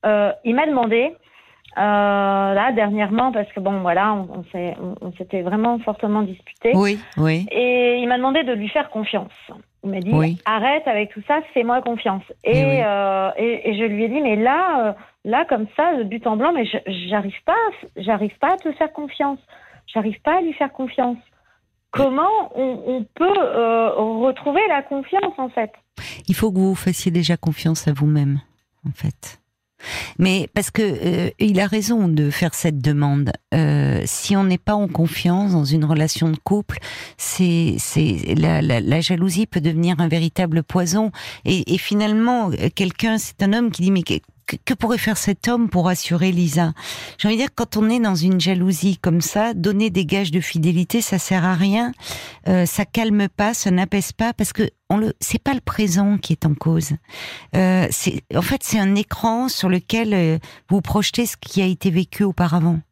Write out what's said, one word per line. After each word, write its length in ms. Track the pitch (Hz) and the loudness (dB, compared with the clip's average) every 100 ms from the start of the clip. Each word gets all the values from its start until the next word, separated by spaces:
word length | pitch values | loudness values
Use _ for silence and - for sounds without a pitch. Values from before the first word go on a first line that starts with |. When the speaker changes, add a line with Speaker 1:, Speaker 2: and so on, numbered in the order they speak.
| 220 | 2
Speaker 1:
euh, 240 | 208 208 - | 2 2 -2
il 100 | 233 | -2
m'a 140 | 240 311 | 0 2
demandé, 420 | 269 233 233 269 339 _ _ _ _ _ - | 0 2 2 0 -4 _ _ _ _ _ -2
euh, 40 | |
là, 880 | 208 208 202 202 196 196 196 196 233 | 2 2 2 2 2 2 2 2 2
dernièrement, 600 | 226 208 208 208 220 254 | 2 0 0 0 2 0
parce 200 | 226 202 | 0 -6
que 100 | - | -4
bon, 200 | 190 196 | -4 -2
voilà, 320 | 180 170 196 | 0 2 2
on, 160 | 208 185 | 0 -4
on 120 | 190 175 | -10 -10
s'est, 240 | 180 175 - | -8 -8 -8
on, 160 | 180 - | -10 -10
on 100 | 180 | -12
s'était 280 | 180 185 190 | -12 -8 -6
vraiment 380 | 180 208 233 240 | -2 0 0 0
fortement 420 | 226 208 214 208 | -4 -4 -2 0
disputés. 520 | 202 185 - - 233 190 | -2 -6 -18 -4 0 2
Speaker 2:
Oui, 240 | 202 208 - - | 2 -2 -6 -2
oui. 300 | 156 160 202 | 0 0 -2
Speaker 1:
Et 460 | - 247 247 247 240 | -2 0 2 2 2
il 80 | 240 | 0
m'a 100 | 247 | 0
demandé 260 | 262 285 | 2 0
de 100 | 262 | 0
lui 160 | 233 208 | -4 -2
faire 220 | 302 285 | -4 -4
confiance. 400 | 220 208 208 180 - - - - _ | -6 -4 -4 -6 -16 -20 -20 -20 _
Il 60 | 190 | -8
m'a 100 | 196 | -6
dit : 100 | 180 | 0
Speaker 2:
Oui. « 240 | 151 160 175 - | 2 2 0 -2
Speaker 1:
Arrête 380 | 220 240 302 302 | 0 2 0 0
avec 260 | 214 208 | -2 -2
tout 100 | - 202 | -8 -2
ça, 120 | 294 311 - | -2 0 -2
fais-moi 260 | 233 247 | 0 0
confiance. » 400 | 247 233 226 190 - - | 0 -4 -2 -4 -8 -8
Et, 80 | - 247 | 0 2
Speaker 2:
Eh 40 | |
oui. 140 | 269 269 | 2 2
Speaker 1:
euh, 480 | 220 202 196 196 190 - | 2 2 0 0 -2 -2
et, 320 | 233 233 - | -2 -2 -4
et 60 | 208 | -2
je 60 | 226 | -2
lui 180 | 208 | 0
ai 40 | 226 | 0
dit : « 140 | 269 | 0
Mais 120 | 277 214 | 0 2
là, 540 | 233 294 370 294 220 | 2 2 2 0 -2
euh, 40 | 202 - _ | -4 -14 _
là, 220 | - 240 330 | -2 -2 0
comme 160 | 247 214 - | -2 -2 0
ça, 200 | 320 302 | 0 0
de 60 | |
but 240 | 208 220 233 | -4 -4 -2
en 100 | 214 | 0
blanc, 160 | 277 | 0
mais 120 | 339 220 | 0 -2
je, 100 | 214 - 185 180 | -4 -6 -8 -4
j'arrive 320 | 208 196 - | -4 -4 -6
pas, 100 | - 415 440 - - - | -2 0 0 -4 -18 -10
j'arrive 400 | 196 208 208 - | -4 -2 -2 -2
pas 140 | 277 | 0
à 40 | 370 | 0
te 140 | 339 | -2
faire 200 | 277 311 | -2 -4
confiance. 460 | 302 294 - 285 269 _ - - - - | -4 -12 -4 -4 -4 _ -20 -20 -20 -8
J'arrive 260 | 220 214 208 | -4 -4 -4
pas 160 | - 349 | 0 0
à 20 | |
lui 100 | 339 | 0
faire 200 | 294 277 | -2 -6
confiance. » 440 | - 262 - 247 240 _ _ _ _ _ _ _ | -4 -6 -2 -2 -2 _ _ _ _ _ _ _
Comment 600 | - 277 269 359 440 - - | 0 0 2 2 2 -2 -2
on, 260 | 262 247 - | -4 -4 -4
on 200 | 254 214 - | -4 -6 0
peut, 80 | 349 403 | 2 2
euh, 500 | 302 - 226 226 226 | 2 2 2 2 2
retrouver 680 | - 214 226 254 254 294 294 427 | 0 -2 0 0 0 -2 0 2
la 140 | 285 | 0
confiance, 520 | 277 277 269 381 392 - | -2 -6 -2 -2 -2 -4
en 100 | 262 | -6
fait ? 240 | 247 220 - _ - - - - | -4 -6 -8 _ -18 -16 -12 -4
Speaker 2:
Il 80 | 185 | 0
faut 160 | 220 | 2
que 60 | 185 | 2
vous 120 | 190 | 2
vous 60 | 190 | 2
fassiez 340 | - 180 190 | -2 -2 0
déjà 260 | 170 156 170 | 0 0 0
confiance 500 | 165 151 165 160 - | -2 -2 -2 0 0
à 60 | |
vous-même, 480 | 139 147 151 143 143 - _ _ _ 139 | 0 2 2 2 0 -6 _ _ _ -10
en 60 | |
fait. 460 | - 156 - - - _ _ _ _ - - - - | -6 -6 -6 -16 -20 _ _ _ _ -12 -10 -12 0
Mais 320 | 185 190 156 | 2 2 0
parce 180 | - - | -2 -2
que, 100 | - | 0
euh, 480 | 214 143 175 170 175 - | 0 0 0 0 -2 0
il 200 | 214 185 | 2 2
a 60 | 196 | 2
raison 400 | 214 208 233 185 | 0 0 2 2
de 200 | 151 147 | 2 2
faire 220 | 143 170 | 0 -2
cette 260 | - 170 151 | 0 -2 0
demande. 520 | 131 147 143 139 135 - _ | 0 2 2 2 0 -4 _
Euh, 480 | - 156 147 139 127 - | 0 2 2 2 0 -2
si 300 | - - 196 | -6 0 2
on 80 | |
n'est 140 | 190 180 | 2 2
pas 160 | - 208 | 0 0
en 120 | 202 | 0
confiance 640 | 160 165 - 175 180 202 | 0 -2 0 0 2 2
dans 100 | 175 139 | 2 2
une 200 | 156 151 | 2 2
relation 440 | 156 156 - 165 | 2 0 0 0
de 80 | 156 | 0
couple, 360 | - 208 202 - - - - - | 0 -2 -2 -10 -10 -14 -16 -10
c'est, 580 | - - 185 170 165 - | -8 0 2 4 2 0
c'est, 580 | - - 151 87 - 120 | -2 0 0 0 0 0
la, 260 | 156 82 | 2 2
la, 200 | 156 117 | 2 0
la 180 | 101 151 | 2 0
jalousie 440 | 160 180 190 170 220 | 0 0 0 0 -2
peut 160 | 180 | 0
devenir 340 | 156 165 170 160 | 0 0 0 2
un 80 | 165 | 0
véritable 540 | 165 165 - 175 160 | 2 0 0 0 0
poison. 480 | 156 185 175 190 220 - - - - | 0 -2 0 0 0 -4 -16 -8 -2
Et, 280 | 190 - | -2 0
et 40 | 185 | -2
finalement, 720 | - 208 214 214 233 247 208 | 0 0 2 2 2 2 0
euh, 180 | 135 120 - | 0 -2 0
quelqu'un, 420 | 185 - 233 220 | -4 0 0 0
c'est 240 | - - | -4 -2
un 100 | 202 | 0
homme 180 | 220 240 | 2 0
qui 120 | 165 | 0
dit : « 80 | 180 | 2
Mais 120 | 190 | 2
que, 120 | 170 78 _ _ - | 0 -4 _ _ -10
que, 80 | - | -8
que 100 | - | -4
pourrait 240 | 262 226 233 | -2 0 0
faire 180 | - 202 | 0 -2
cet 300 | - 196 - | 0 0 0
homme 220 | 240 226 | 0 2
pour 180 | 180 175 | 2 0
assurer 420 | 180 - 170 185 | 0 -2 0 2
Lisa ? » 420 | 175 175 147 165 - - - - - | 2 2 2 0 -2 -10 -12 -14 -4
J'ai 100 | 208 | 0
envie 100 | 220 | 0
de 40 | |
dire, 80 | 269 | -2
quand 240 | - 240 208 | -2 -4 0
on 120 | 220 | 2
est 100 | 240 | 2
dans 160 | 220 180 | 2 2
une 240 | 175 185 | 2 2
jalousie 580 | 165 185 185 175 190 180 | 2 2 2 2 0 0
comme 240 | 185 170 | 0 0
ça, 320 | 156 202 220 | 0 0 0
donner 360 | 202 175 202 220 | 0 0 2 2
des 160 | 180 160 | 0 0
gages 260 | 196 190 | 0 0
de 80 | 170 | -2
fidélité, 600 | 156 170 160 175 180 240 | -2 0 2 2 0 0
ça 180 | - 190 | 0 -2
sert 240 | - 190 175 | 0 0 2
à 80 | |
rien. 380 | 180 196 208 240 254 - - - - - | 2 2 2 0 -6 -12 -14 -14 -10 0
Euh, 180 | 185 175 | 2 2
ça 200 | - 202 | 0 -2
calme 420 | - 220 208 202 | 0 2 2 0
pas, 260 | - 208 | 0 -2
ça 180 | 233 202 | 0 0
n'apaise 420 | 180 185 202 - | 2 2 0 -2
pas, 200 | - 226 | -2 -2
parce 200 | 240 208 | 0 -4
que 160 | - 220 _ _ | 0 -2 _ _
on 60 | 202 | 0
le, 160 | 220 - | 0 -4
c'est 220 | - - | -4 -2
pas 140 | - 262 | -2 -2
le 60 | |
présent 580 | - - 214 170 202 202 | -4 -2 0 2 2 0
qui 120 | - | -2
est 120 | 160 156 | -2 0
en 80 | |
cause. 380 | 147 - 165 156 151 _ - - - - 180 | 0 0 0 0 -6 _ -16 -16 -16 -6 0
Euh, 320 | 185 185 175 | 2 2 0
c'est, 320 | - - - - - | -2 -4 -4 -4 -2
en 80 | |
fait, 180 | 175 - | -2 -2
c'est 140 | - 220 | -2 0
un 140 | 196 | 2
écran 540 | 202 214 - 226 226 254 | 2 0 -2 -2 0 -2
sur 180 | - 185 | -2 0
lequel, 460 | 180 - 226 220 | 0 0 -2 0
euh, 240 | 202 165 160 - - _ | 2 2 0 -4 -20 _
vous 100 | 196 | 0
projetez 440 | - 214 202 - 240 | 2 0 0 0 -2
ce 120 | - | -4
qui 220 | - - | -4 0
a 20 | 185 | 0
été 240 | 180 190 | 2 0
vécu 340 | 170 185 - | 0 -2 0
auparavant. 580 | 202 - 175 170 165 165 - | -2 2 2 2 2 0 -4